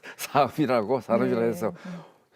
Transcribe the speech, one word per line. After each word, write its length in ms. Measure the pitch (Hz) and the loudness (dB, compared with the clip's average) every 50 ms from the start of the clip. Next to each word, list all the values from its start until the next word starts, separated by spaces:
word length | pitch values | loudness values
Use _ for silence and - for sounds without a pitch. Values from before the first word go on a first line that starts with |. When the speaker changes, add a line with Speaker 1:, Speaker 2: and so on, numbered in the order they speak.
| - - - | -18 -18 -14
Speaker 1:
사업이라고, 840 | - - - - 139 143 117 - - 151 117 127 117 104 98 131 127 | -12 -8 -2 2 2 2 2 2 0 0 2 2 2 2 0 -2 -2
산업이라 400 | 104 - 113 101 131 127 123 113 | 0 2 2 2 2 2 2 2
Speaker 2:
네. 60 | 113 117 | 2 0
Speaker 1:
해서 200 | 110 90 113 101 | 0 -2 -2 -4
Speaker 2:
음. 300 | 87 - - 92 87 87 - - - _ _ _ _ | -4 -6 -12 -14 -14 -14 -16 -18 -20 _ _ _ _